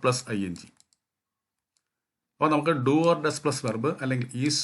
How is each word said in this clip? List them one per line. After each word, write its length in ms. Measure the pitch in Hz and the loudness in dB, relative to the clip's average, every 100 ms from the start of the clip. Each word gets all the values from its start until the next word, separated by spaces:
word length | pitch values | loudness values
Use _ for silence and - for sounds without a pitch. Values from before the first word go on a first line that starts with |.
plus 160 | 127 127 - 107 | 0 0 -2 -4
ing. 180 | 92 85 - _ _ _ _ _ _ _ _ _ _ _ _ _ _ _ _ | -4 -8 -14 _ _ _ _ _ _ _ _ _ _ _ _ _ _ _ _
അപ്പോൾ 160 | - 156 | -2 2
നമുക്ക് 180 | 151 156 156 127 | 2 2 0 2
do 80 | 151 170 | 4 4
or 60 | 160 151 | 2 0
does 100 | 147 | -2
plus 140 | 147 127 123 | -2 -2 -4
verb 180 | 110 139 - | -2 -2 -2
അല്ലെങ്കിൽ 240 | 131 127 120 123 147 | -2 -2 -4 -2 -2
is 100 | 147 | 0